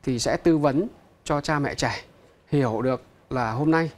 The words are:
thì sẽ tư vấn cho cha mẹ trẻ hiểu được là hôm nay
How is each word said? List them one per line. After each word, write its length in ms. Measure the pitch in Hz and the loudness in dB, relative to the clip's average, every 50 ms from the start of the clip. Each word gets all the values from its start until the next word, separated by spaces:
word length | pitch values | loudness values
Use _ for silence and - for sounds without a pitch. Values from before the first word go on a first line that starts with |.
| - | -2
thì 160 | 139 127 117 | -4 -4 -2
sẽ 180 | - 143 127 | -2 -2 -2
tư 200 | - - 175 165 | 2 2 2 2
vấn 300 | 151 143 147 127 147 196 247 - - _ _ _ _ _ | 4 2 2 2 2 -2 -2 -6 -16 _ _ _ _ _
cho 180 | - 156 143 | -4 -4 -2
cha 180 | 143 - 156 147 | 0 -2 -2 -2
mẹ 160 | 143 - - | -2 -4 -4
trẻ 260 | - - 120 104 - - - - _ - _ _ _ _ | -2 -4 -4 -4 -6 -12 -16 -20 _ -20 _ _ _ _
hiểu 340 | _ - 143 135 117 110 107 | _ 0 0 2 2 0 -2
được 200 | 120 131 127 120 - - _ _ _ _ | -2 -2 -2 -4 -6 -16 _ _ _ _
là 220 | 131 127 120 110 | -4 -2 -2 -2
hôm 200 | 110 120 147 156 | -2 0 2 2
nay 200 | 160 160 165 156 - | 2 2 2 -2 -6